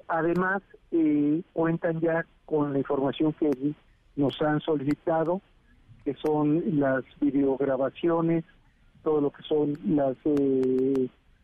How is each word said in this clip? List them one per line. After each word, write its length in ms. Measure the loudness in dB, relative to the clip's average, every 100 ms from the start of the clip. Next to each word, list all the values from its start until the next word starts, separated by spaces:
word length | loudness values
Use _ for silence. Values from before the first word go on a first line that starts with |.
| -4
además, 560 | -2 0 0 0 -2 -6 -18 _
eh, 500 | 2 2 4 2 0 -2
cuentan 480 | -2 0 0 -2 -2
ya 240 | 0 0 -4 _
con 280 | -4 -2 0
la 60 | -2
información 540 | -2 0 -2 0 -2
que 160 | 0 -2 0 -4 -6 _ _ _ -4
nos 240 | -2 -2
han 180 | -2 -2
solicitado, 800 | -2 -2 -2 -4 -2 -2 0 -2 -6 _ _ -20 -20 -10
que 100 | -8
son 640 | -4 -2 0 2 0 0 0
las 240 | 2 0 -4 -4
videograbaciones, 1200 | 0 2 0 0 0 0 -2 -2 0 0 2 0 -2 -14 _ _ -20 -10
todo 180 | -2 0
lo 100 | 0
que 120 | -4
son 340 | -2 0 0 -2
las, 320 | 0 0 0 -2
eh, 840 | 0 0 2 2 2 0 0 0 -2 -6 _ _